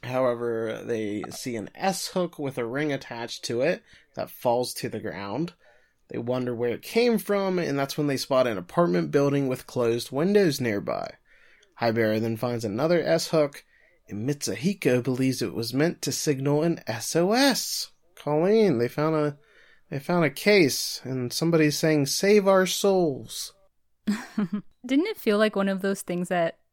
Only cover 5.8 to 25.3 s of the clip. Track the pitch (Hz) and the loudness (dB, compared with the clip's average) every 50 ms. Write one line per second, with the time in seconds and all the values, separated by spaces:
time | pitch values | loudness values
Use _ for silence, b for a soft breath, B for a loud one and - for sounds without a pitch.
5.8 | b b b b b _ - - 120 120 127 127 127 123 123 113 120 120 113 - | b b b b b _ -8 -6 -4 -2 -2 -2 -2 -4 -4 -2 -2 -2 -2 -4
6.8 | - - - 226 240 247 233 208 175 - 202 202 196 190 185 180 170 139 139 139 | -8 -2 0 2 4 4 2 2 0 0 -2 0 0 0 -2 -2 -2 -2 0 -2
7.8 | 139 139 - - 151 143 135 131 - - 143 127 127 123 110 92 90 - - - | -2 -2 -2 -2 0 0 0 -2 -2 2 2 4 4 2 0 -4 -8 -4 0 2
8.8 | 175 175 175 175 165 147 147 147 143 143 139 139 139 131 127 127 - - - 127 | 2 4 2 0 0 2 2 2 4 4 2 2 0 0 -2 -4 -6 -8 -2 0
9.8 | 120 117 117 120 - - 131 135 156 190 208 208 202 170 135 135 127 120 104 101 | 2 2 2 0 -2 -4 -2 0 0 4 4 4 4 4 2 0 -2 -2 -2 -2
10.8 | - 85 58 50 50 50 - _ _ b b b b b b b b b b - | -2 -4 -4 -4 -4 -8 -12 _ _ b b b b b b b b b b -2
11.8 | 117 117 110 117 117 107 107 110 110 113 113 110 - 123 120 117 113 107 98 113 | 0 0 2 2 2 2 2 2 0 -2 -2 -2 -2 -4 -2 -2 -4 -4 -2 0
12.8 | 143 160 175 170 151 - 165 170 - - - 160 147 143 - - - b b b | 2 2 2 2 4 2 2 2 2 2 2 2 2 2 -2 -12 -20 b b b
13.8 | b b b b b _ 95 101 110 131 147 143 - - 92 - 123 185 208 - | b b b b b _ -10 -6 -4 -4 -4 -4 -4 -6 -6 -2 -2 -2 -2 2
14.8 | - 143 123 120 117 139 127 123 131 131 127 127 123 98 69 98 113 113 117 135 | 2 2 2 2 2 0 0 0 2 0 0 0 -2 -4 -4 -4 -6 -4 0 0
15.8 | 151 175 170 - - 147 131 - - 160 147 131 135 143 143 147 156 170 165 - | 0 0 0 -4 -6 -6 -4 -2 -2 -2 -2 0 0 0 0 2 2 0 -2 -2
16.8 | - - 110 110 - - - 160 175 190 220 247 277 285 226 - - - - - | -4 -8 -6 -6 -6 -2 0 2 2 4 4 4 4 4 2 0 -2 -6 -6 -6
17.8 | - - _ _ _ _ _ - - 139 147 151 165 190 214 226 220 196 147 113 | -8 -10 _ _ _ _ _ -10 -4 -2 0 2 4 4 4 6 6 4 4 2
18.8 | 120 120 - - 147 156 160 156 151 147 147 b b b b b b b b b | 0 0 0 0 0 0 2 2 0 0 -2 b b b b b b b b b
19.8 | b _ 165 139 - - 175 175 165 147 139 - - 202 208 202 170 131 117 - | b _ -8 -8 -4 0 2 2 2 2 0 0 2 4 6 6 6 4 4 0
20.8 | - - - - - 127 131 131 123 120 - - 160 165 170 160 156 151 143 - | -4 -6 -8 -10 -8 -8 -6 -4 -4 -4 -4 -2 0 2 4 4 4 4 2 2
21.8 | - 160 156 151 139 135 - - - 196 208 208 190 196 196 190 185 180 - - | 2 2 2 2 2 0 0 0 4 6 6 6 6 6 4 4 4 2 0 0
22.8 | - 202 190 185 180 160 135 120 117 117 - - - - _ _ _ _ _ _ | 2 2 4 4 2 2 0 -4 -10 -12 -12 -12 -12 -12 _ _ _ _ _ _
23.8 | _ _ _ _ _ - 208 214 - - - - 208 170 - 208 - - _ _ | _ _ _ _ _ -4 -4 -4 -4 -8 -4 -4 -4 -2 -4 -8 -8 -10 _ _
24.8 | - 247 262 277 339 427 440 - - 233 | -4 0 2 2 2 0 -2 -2 0 0